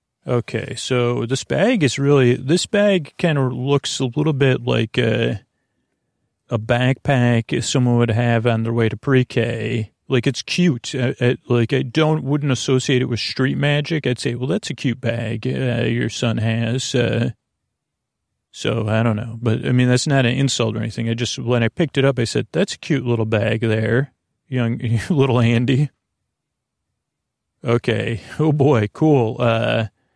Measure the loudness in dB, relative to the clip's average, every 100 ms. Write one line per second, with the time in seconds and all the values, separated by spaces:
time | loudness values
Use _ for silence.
0 | _ _ -2 -2 -2 -6 -6 -10 -4 0
1 | 0 -2 -4 -4 -2 0 2 2 0 0
2 | 2 4 4 2 2 0 2 2 4 2
3 | -2 -2 0 2 0 -2 0 0 0 -4
4 | -4 0 0 2 2 2 0 0 0 0
5 | 0 2 0 -4 _ _ _ _ _ _
6 | _ _ _ _ -2 -2 2 2 2 0
7 | 2 2 4 2 0 -4 0 2 2 4
8 | 2 2 2 2 2 0 0 0 0 -2
9 | 2 2 2 -2 -2 -4 -4 -4 -6 _
10 | -2 0 0 -4 -6 0 0 0 -6 -4
11 | -2 0 0 -2 0 0 2 0 -2 0
12 | 2 0 -2 -2 0 -2 0 0 2 0
13 | 0 -4 -6 -2 -2 0 0 -2 -2 -4
14 | -2 -2 -4 -4 -4 -4 -4 -4 -4 -2
15 | -4 -4 -4 -6 -4 -4 -2 -2 -2 -2
16 | -4 -2 -2 0 -2 -2 -2 -4 -2 0
17 | 0 0 -2 -6 _ _ _ _ _ _
18 | _ _ _ _ _ -8 -4 -4 -2 0
19 | 0 -2 -6 -6 -2 -2 0 2 2 2
20 | 2 2 2 0 -2 0 -2 -2 -6 -6
21 | -4 -4 -4 -6 -2 2 0 0 -2 2
22 | 2 2 -2 -2 -2 -2 -2 -4 -4 -2
23 | 0 -2 0 0 0 0 0 0 0 0
24 | -2 _ _ _ _ -4 -2 -2 -2 -2
25 | 0 0 2 4 2 2 2 0 0 _
26 | _ _ _ _ _ _ _ _ _ _
27 | _ _ _ _ _ _ 0 0 2 -2
28 | -2 -6 -10 -2 0 4 4 4 2 0
29 | 2 4 2 0 0 0 0 0 -2 _
30 | _